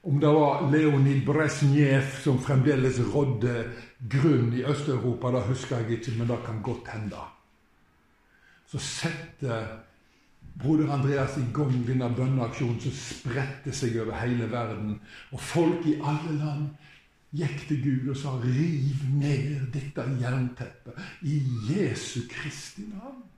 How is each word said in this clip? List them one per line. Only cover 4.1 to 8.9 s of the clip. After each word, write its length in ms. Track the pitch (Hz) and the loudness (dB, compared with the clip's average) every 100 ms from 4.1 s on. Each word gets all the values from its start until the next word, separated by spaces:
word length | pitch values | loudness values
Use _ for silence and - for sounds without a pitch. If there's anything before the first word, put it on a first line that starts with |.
grunnen 440 | 135 156 131 117 | 2 4 6 4
i 80 | 123 | 0
Øst-Europa, 720 | 131 139 - 127 127 117 123 | -2 -2 0 0 0 0 0
det 80 | 123 | 0
husker 360 | 104 131 - 120 | 0 -2 -2 -4
jeg 200 | 110 113 | -2 -2
ikke, 160 | - 113 | -2 -2
men 100 | 117 | -2
det 100 | 117 - | -2 -4
kan 160 | 110 | -6
godt 260 | 104 120 - | -6 -6 -8
hende. 320 | 110 107 85 - - _ _ _ _ _ _ _ _ _ _ _ _ _ | -8 -8 -8 -14 -18 _ _ _ _ _ _ _ _ _ _ _ _ _
Så 80 | 135 | -8
sette 800 | - | -6